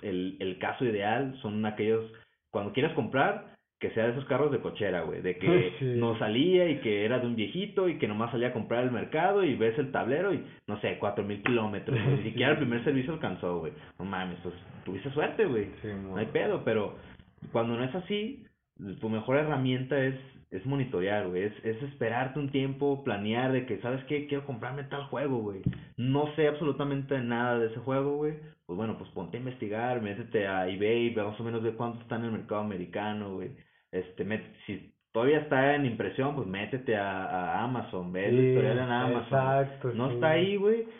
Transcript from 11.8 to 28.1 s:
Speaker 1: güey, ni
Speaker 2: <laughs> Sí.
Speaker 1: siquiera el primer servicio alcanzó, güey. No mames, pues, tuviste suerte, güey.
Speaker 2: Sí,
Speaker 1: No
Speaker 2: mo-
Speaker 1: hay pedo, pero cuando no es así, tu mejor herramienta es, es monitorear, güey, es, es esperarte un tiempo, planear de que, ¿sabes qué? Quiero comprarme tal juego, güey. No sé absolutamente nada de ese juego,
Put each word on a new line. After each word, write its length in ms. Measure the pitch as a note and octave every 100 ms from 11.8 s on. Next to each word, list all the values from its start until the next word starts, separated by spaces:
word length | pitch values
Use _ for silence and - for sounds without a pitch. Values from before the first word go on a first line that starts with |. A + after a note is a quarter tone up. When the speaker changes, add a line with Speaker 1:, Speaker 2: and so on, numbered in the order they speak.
| - B2
Speaker 1:
güey, 160 | G#2+ G#2+
ni 60 |
Speaker 2:
<laughs> 0 |
Sí. 60 | G2+
Speaker 1:
siquiera 220 | A#2+ B2+
el 60 | D3
primer 240 | C3 A#2
servicio 280 | D#3 C3+ B2+
alcanzó, 460 | D#3 A2+ F#2 F#2 F2
güey. 140 | D#2+ - - -
No 80 | F#2
mames, 320 | F#2+ F#2 F2
pues, 100 | F2+ E2 - - -
tuviste 240 | F#2+ C#3
suerte, 360 | C3+ F#3 - G3+
güey. 200 | A#2+ G2+ -
Speaker 2:
Sí, 60 | G#2+
Speaker 1:
No 220 | G2+ G2
Speaker 2:
mo- 60 | F#2+
Speaker 1:
hay 100 | A2+
pedo, 340 | D#3 G3+ F3+
pero 320 | C3+ A2 G2 - - - - - -
cuando 240 | B2 A#2 A#2
no 80 |
es 100 | B2+ F#3
así, 500 | F3+ G#3 A3 C#4+ - _ _ - G2 F2+
tu 80 | A2
mejor 280 | A2 G#2+ C3+
herramienta 640 | D3+ C#3+ C3 B2+ B2+ C#3+
es, 120 | C3 C3+ - - -
es 140 | F#2 G2
monitorear, 640 | C#3 B2 F2+ F#2 G#2 F#2+
güey, 160 | F2+
es, 100 | G#2 G#2+ -
es 160 | -
esperarte 560 | C#3 C3+ A2+ A#2 C3 D3+
un 100 | C#3+
tiempo, 540 | C#3 C3+ C3+ C#3+ C#3
planear 480 | C3+ G2+ G#2 A2+ C3
de 140 | C3 B2+
que, 140 | G2+
¿sabes 240 | A#2+ C3 C3
qué? 220 | D3 D3
Quiero 180 | C#3 C#3
comprarme 380 | A#2+ B2 C#3
tal 200 | C#3 C#3+ C#3
juego, 320 | B2 C#3+ B2+
güey. 220 | G#2 G2 - - - -
No 360 | B2 C#3 D3+ D3+
sé 120 | D3+
absolutamente 720 | D3 D#3+ C3+ C#3+ C#3 C3+ C3+
nada 380 | A#2+ A#2+ B2 A#2+
de 80 | A2+
ese 120 | A2+
juego, 360 | A#2 C3 C#3